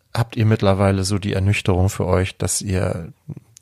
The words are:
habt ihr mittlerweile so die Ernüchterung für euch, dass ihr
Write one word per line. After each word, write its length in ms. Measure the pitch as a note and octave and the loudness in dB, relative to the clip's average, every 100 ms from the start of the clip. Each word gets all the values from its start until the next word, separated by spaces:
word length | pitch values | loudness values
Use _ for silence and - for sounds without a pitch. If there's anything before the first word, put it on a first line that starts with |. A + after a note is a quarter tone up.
| _ | _
habt 240 | - A#2 - | -4 -4 0
ihr 100 | A2 | 2
mittlerweile 580 | A2 G2 F#2+ G2 G2 | 4 2 4 2 2
so 140 | F#2 G2+ | 0 -2
die 160 | G2+ | -2
Ernüchterung 540 | G2+ F#2+ G#2 - F2+ F#2+ | 0 0 0 2 2 2
für 180 | - F2+ | 0 0
euch, 300 | F#2 F#2+ - | 0 0 -4
dass 260 | F#2+ - | -6 -4
ihr 500 | G#2 F#2 F#2+ - E2+ - - - - - | -4 -2 -2 -4 -8 -16 -18 -18 -18 -18